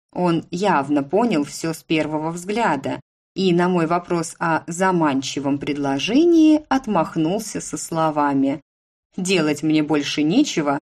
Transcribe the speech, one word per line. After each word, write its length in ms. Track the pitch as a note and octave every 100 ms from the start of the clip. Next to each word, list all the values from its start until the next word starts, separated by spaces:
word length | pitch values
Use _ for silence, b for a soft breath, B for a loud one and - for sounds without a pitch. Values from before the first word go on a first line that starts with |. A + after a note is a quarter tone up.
| _
Он 320 | - F3+ E3 -
явно 520 | F3 G3+ D#3 C#3 D3
понял 400 | C#3 F#3+ A#3 E3
всё 300 | C#3+ - E3
с 100 | D#3+
первого 480 | - D#3+ D3+ D#3 D#3+
взгляда 680 | F3 F3+ G#3+ A3 C#3+ C3+ C3+ - _ _ -
и 160 | F#3+
на 160 | F3 F3+
мой 200 | F3+ D#3+
вопрос 500 | F3 - F3 D#3+ -
о 240 | E3+ D#3 -
заманчивом 880 | E3+ F#3+ F3+ D#3 C3+ C3+ - C#3 C#3
предложении 1080 | C#3+ C#3+ C#3+ C#3 C#3 B3 E4+ E4 D#4 D4+ -
отмахнулся 920 | C4 A#3+ F#3+ - - D#3 G#3 A3 D#3+
со 160 | - D#3
словами: 840 | - E3 D#3+ D3+ C#3+ C#3 C3+ C#3+ - _ _ _ _ -
"Делать 460 | F3+ F#3+ D3+ D3
мне 200 | D#3+ D#3
больше 400 | D3+ D3+ C#3+ -
нечего, 560 | D3 A3 D4 - D3 C#3+